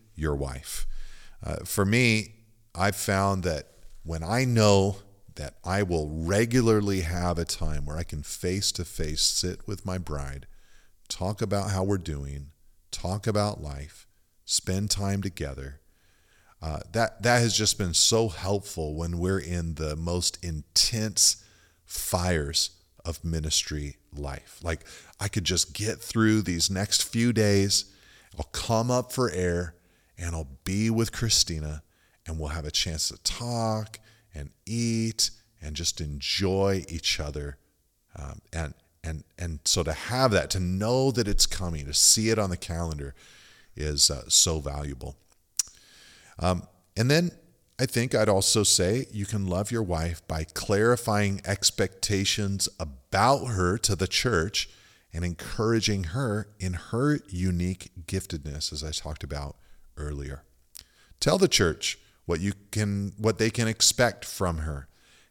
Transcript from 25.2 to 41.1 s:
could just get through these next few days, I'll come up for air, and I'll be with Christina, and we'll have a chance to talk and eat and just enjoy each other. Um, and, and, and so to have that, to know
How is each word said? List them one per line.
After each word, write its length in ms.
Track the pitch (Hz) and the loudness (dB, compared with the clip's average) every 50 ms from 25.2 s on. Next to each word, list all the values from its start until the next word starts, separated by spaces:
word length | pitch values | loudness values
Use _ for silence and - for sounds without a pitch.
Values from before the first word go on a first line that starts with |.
| 98 101 | -6 -4
could 160 | - 110 85 | -2 -2 -2
just 320 | 76 92 87 - - - | 0 0 0 0 -2 -4
get 240 | - 104 107 - - | -4 -4 -4 -4 -6
through 420 | - - - 113 110 110 110 110 | -6 -2 2 4 6 6 6 4
these 300 | 98 90 87 82 82 - | 2 0 0 0 0 0
next 320 | 98 92 101 101 - - - | 0 -2 0 0 0 0 0
few 280 | - - 117 117 123 | 0 0 0 2 2
days, 540 | 117 110 107 104 101 98 98 101 - - - - - - - - - - - _ - | 4 4 4 6 6 6 4 4 2 0 -2 -4 -10 -20 -20 -20 -20 -20 -20 _ -10
I'll 140 | - - - | -10 -10 -8
come 380 | - - - - 117 110 117 123 | -8 -6 -2 0 0 0 2 2
up 220 | 123 123 123 - | 2 0 0 -2
for 180 | - - 127 117 | -2 0 0 0
air, 460 | - 92 90 87 87 87 87 82 - _ _ _ _ _ _ _ _ - | 0 0 0 2 2 0 -2 -4 -8 _ _ _ _ _ _ _ _ -10
and 180 | 87 85 82 | -8 -6 -4
I'll 220 | 82 78 65 65 - - | -6 -6 -8 -12 -10 -6
be 260 | - 95 104 110 113 | -4 0 0 2 2
with 220 | 113 113 113 107 | 2 2 0 0
Christina, 720 | - - 120 110 - - - - 85 78 76 76 76 73 - _ _ _ _ _ _ _ - | -2 -2 0 2 4 2 2 2 -2 -4 -4 -6 -8 -10 -12 _ _ _ _ _ _ _ -10
and 140 | - 80 80 | -8 -6 -6
we'll 100 | 76 73 | -4 -4
have 160 | 78 82 76 | -6 -6 -6
a 60 | 76 | -4
chance 380 | - - - 90 80 78 - - | -4 -2 -2 -2 -2 -4 -4 -4
to 120 | - - | -6 -6
talk 800 | - - - - 120 120 120 117 113 113 110 110 107 104 - - _ _ _ _ _ _ - | -6 -6 -6 -4 -6 -4 -2 -2 0 0 -2 -2 -4 -8 -12 -18 _ _ _ _ _ _ -12
and 160 | 78 71 71 - _ _ | -12 -12 -12 -14 _ _
eat 640 | - 110 117 117 117 113 113 113 113 110 - - - - - _ _ _ _ | -6 -4 -2 0 0 0 0 0 0 0 0 -2 -2 -2 -6 _ _ _ _
and 140 | - 76 73 | -12 -10 -8
just 260 | 76 85 - - - | -4 -4 -4 -4 -4
enjoy 840 | 85 76 73 71 - - - - 101 92 95 95 98 98 98 95 80 - | -6 -6 -6 -6 -4 -4 -2 0 0 0 2 2 2 2 0 0 -4 -6
each 300 | 85 80 - - - - | -8 -6 -4 -2 -2 -2
other. 400 | 78 73 69 73 71 71 71 - _ _ _ _ _ _ _ _ _ _ - | -4 -6 -6 -8 -8 -10 -10 -14 _ _ _ _ _ _ _ _ _ _ -16
Um, 260 | - 71 69 69 - - _ | -14 -14 -12 -14 -14 -16 _
and, 220 | - 82 80 69 - _ _ _ _ _ - | -8 -6 -6 -6 -8 _ _ _ _ _ -10
and, 200 | 80 80 73 69 _ _ - | -8 -8 -8 -10 _ _ -8
and 220 | 90 85 80 76 - | -6 -6 -6 -2 0
so 200 | - - 95 82 | 0 2 2 2
to 100 | 80 76 | 0 -2
have 380 | - - - 120 127 135 123 | -4 -4 -4 2 4 4 6
that, 180 | 101 90 69 - | 6 4 4 2
to 100 | - 95 | 0 0
know 520 | 92 90 92 95 104 113 123 131 131 135 | 0 0 0 0 2 2 2 4 4 2